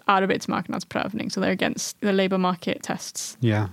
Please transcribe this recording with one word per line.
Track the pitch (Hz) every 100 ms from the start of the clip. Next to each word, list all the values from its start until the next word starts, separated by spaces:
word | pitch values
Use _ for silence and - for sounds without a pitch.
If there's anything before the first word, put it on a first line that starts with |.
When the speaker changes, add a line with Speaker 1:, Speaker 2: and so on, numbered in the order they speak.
| -
Speaker 1:
arbetsmarknadsprövning, | 190 190 - - 208 - 196 - - - 214 -
so | 196
they're | 185
against | 190 - - - -
the | 208
labour | 190 190 190
market | 180 175 - -
tests. | - - - - - -
Speaker 2:
Yeah. | 120 104 95